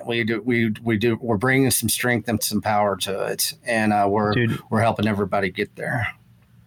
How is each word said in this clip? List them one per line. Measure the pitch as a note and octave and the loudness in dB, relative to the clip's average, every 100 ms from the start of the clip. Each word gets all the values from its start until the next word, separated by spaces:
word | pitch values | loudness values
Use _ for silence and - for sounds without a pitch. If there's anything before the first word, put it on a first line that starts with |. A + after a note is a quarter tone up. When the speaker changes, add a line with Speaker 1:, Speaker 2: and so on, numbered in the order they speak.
| A#2+ | -6
Speaker 1:
We | A#2 | -2
do, | A2+ A2+ | 0 -2
we, | A#2+ A#2 A#2 G#2+ | 0 2 2 -2
we | A#2 A2 | 0 2
do. | A#2+ A2+ | 2 0
We're | A#2 G#2+ | 0 0
bringing | B2+ C3 C3 | 2 4 4
some | - A2 | 2 -2
strength | - B2 A#2 A2 | -2 0 0 0
and | G#2 | -2
some | - G#2 | -2 -2
power | A2 G#2 G#2 F#2+ | 0 2 2 0
to | - G2 G#2+ | -4 -4 -4
it, | A2 - - - | -4 -6 -6 -2
and, | A2+ G#2+ | 0 2
uh, | G#2 G2+ | 2 2
we're, | G#2 G#2 | 2 2
Speaker 2:
Dude. | G#2+ A#2 - - | 2 0 -2 -2
Speaker 1:
we're | A2+ | 2
helping | A2+ - G#2+ | 2 2 0
everybody | G2+ G2 G2+ G2 | 0 0 0 -2
get | F#2+ G2+ | -2 -6
there. | - A#2 C3 G#2+ - _ _ _ - | -4 -6 -4 -4 -8 _ _ _ -20